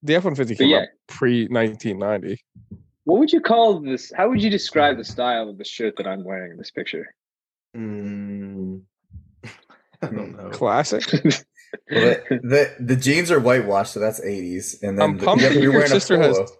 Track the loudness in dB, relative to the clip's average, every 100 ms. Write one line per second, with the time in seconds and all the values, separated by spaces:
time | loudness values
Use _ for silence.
0 | 2 0 2 -2 -4 2 4 4 0 _
1 | _ -2 0 2 0 0 0 -2 -6 -4
2 | -2 -2 -4 -10 _ -20 -20 -20 _ _
3 | 0 2 4 2 2 4 4 2 -2 -8
4 | -8 -2 0 2 0 0 -2 2 2 2
5 | -6 -4 -2 -2 -4 -10 -14 -6 -6 -4
6 | -8 -8 -8 -10 -10 -16 -14 -12 -10 -10
7 | -12 _ _ _ _ _ _ -12 -10 -8
8 | -8 -10 -10 -10 -10 -10 -10 -10 _ _
9 | _ -20 -20 _ -20 -20 _ _ _ _
10 | -10 -8 -10 -14 -14 -4 0 0 0 -2
11 | -2 0 2 0 _ _ _ -18 _ 2
12 | 2 2 -2 -4 2 2 2 -2 -2 0
13 | 2 0 4 2 4 2 2 0 -2 -2
14 | -2 -2 -6 -6 -6 -8 -10 -8 -6 0
15 | 0 2 2 4 4 4 4 4 4 2
16 | 4 4 4 4 -2 -8